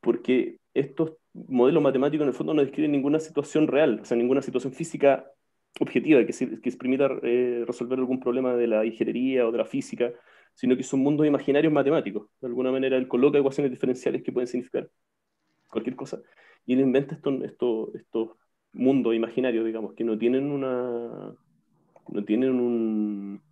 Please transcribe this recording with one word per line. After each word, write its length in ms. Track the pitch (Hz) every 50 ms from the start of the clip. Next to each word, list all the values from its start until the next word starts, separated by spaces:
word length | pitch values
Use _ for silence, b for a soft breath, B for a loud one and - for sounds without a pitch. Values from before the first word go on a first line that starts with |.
porque 560 | - 120 117 - - - 127 127 - - - - _ _ _
estos 400 | - 139 139 - - 165 160 - _ _ _ _
modelos 480 | - 117 - 131 123 120 131 165 165 147
matemáticos 420 | 139 127 127 131 147 147 156 151
en 40 | 139
el 60 | 120
fondo 180 | - 151 156 156
no 100 | 151 139
describen 300 | 139 - - 151 151 143
ninguna 260 | 139 131 143 147 156
situación 480 | 156 - - 147 143 - - 156 156
real, 340 | 147 131 139 156 147 113 107 -
o 20 |
sea, 120 | - 123
ninguna 260 | 120 117 123 135 139 131
situación 300 | - 135 127 - 139 127
física 500 | - 165 - - 151 147 139 135 - - - - _ _ _ _ _ _ _ _ -
objetiva 440 | 156 - - 131 - 147 156 131 110
que 60 | - -
se, 260 | - 131 120 110 -
que 100 | - 127
se 60 | 117
permita, 320 | - - 127 131 135 143 139 131 - -
eh, 420 | 120 120 123 123 123 120 120 117
resolver 320 | 110 120 - 123 120 131 131
algún 220 | 131 127 135 127
problema 340 | - 123 120 131 131 127 123
de 120 | 120 120
la 180 | 117 110 107 110
ingeniería 640 | 117 110 - 117 113 113 120 127 131 131 127 123 113
o 40 | 113
de 40 | 120
la 60 | 117
física, 480 | - - 139 - - - 107 120 120 120 B B B B B B B B
sino 220 | _ - 127 127
que 60 | 123 131
son 180 | - - 135
mundos 260 | 135 143 151 147 151
imaginarios 460 | 151 139 135 - - 139 143 151 160 151
matemáticos. 540 | 147 139 135 156 160 123 104 98 104 - _ _ _ -
De 60 | 127
alguna 220 | 120 123 127 127
manera 280 | 131 135 135 131 131 131
él 100 | 127 127
coloca 300 | - 123 127 147 143 147
ecuaciones 320 | 139 135 135 - 143 135
diferenciales 520 | 127 - - 127 127 127 - - 135 131 -
que 80 | - 127
pueden 140 | 127 127
significar 440 | 120 - 127 127 - - 131 - - _ _ _ _ _ _ _ _ _ _ _ _ _ _ _ _
cualquier 260 | - - - 127 127
cosa, 220 | - 139 143 - - b b b b b b b b b
y 80 | - 127
él 60 | 127
inventa 340 | 139 131 123 135 139 139 160
estos, 280 | - - 143 139 131 -
estos, 520 | 107 - _ - 123 113 110 117 - -
estos 360 | - - _ _ 117 113 110 - _ _ _ _ _ _ _ _
mundos 420 | - 123 131 135 135 117 113 113
imaginarios, 500 | 113 113 110 - - 127 127 117 113 113
digamos, 300 | 113 110 110 107 - -
que 100 | - 113
no 140 | 117 110 107
tienen 320 | 110 120 127 131 139 147
una, 840 | 143 139 135 131 127 123 123 127 120 117 117 117 120 101 101 104 - _ _ _ _ _ _ _ _ _ _ _ _ - _ -
no 160 | - - 101
tienen 360 | 104 107 117 131 131 131 127
un 800 | 120 120 120 117 113 110 110 107 107 104 104 101 98 98 101 95 _ _